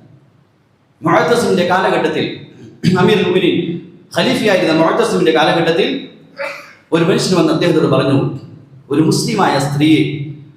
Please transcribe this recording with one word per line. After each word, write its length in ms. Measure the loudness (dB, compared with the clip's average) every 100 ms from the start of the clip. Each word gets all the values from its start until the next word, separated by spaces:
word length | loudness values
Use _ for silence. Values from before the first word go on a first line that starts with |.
| -20 -20 _ _ _ _ _ _ _ _
മുഅത്തസിമിന്റെ 640 | 0 0 2 0 2 0 0
കാലഘട്ടത്തിൽ, 800 | 0 0 0 -2 -2 -6 -8 -18 -20 -20 -4 0 2
അമീർ 240 | 2 2
മുഅ്മിനീൻ 580 | 2 0 0 0 -4 -6 -10 -20 -10 -4
ഖലീഫയായിരുന്ന 600 | -2 0 0 0 2 0
മുഅത്തസിമിന്റെ 520 | 0 0 0 0 2
കാലഘട്ടത്തിൽ 760 | 2 2 0 0 0 -2 -4 -10 -20 -20 -12 -12 -12 -20 -20 -4
ഒരു 120 | 0
മനുഷ്യൻ 340 | 2 0 0 2
വന്ന് 140 | 2
അദ്ദേഹത്തോട് 340 | 2 2 2 2
പറഞ്ഞു, 520 | 2 2 0 0 -6 -14 -20 -20 -18 -4
"ഒരു 120 | 0
മുസ്ലിമായ 560 | 2 0 0 0 0 0
സ്ത്രീയെ 760 | -2 0 2 2 0 -4 -8 -12 -18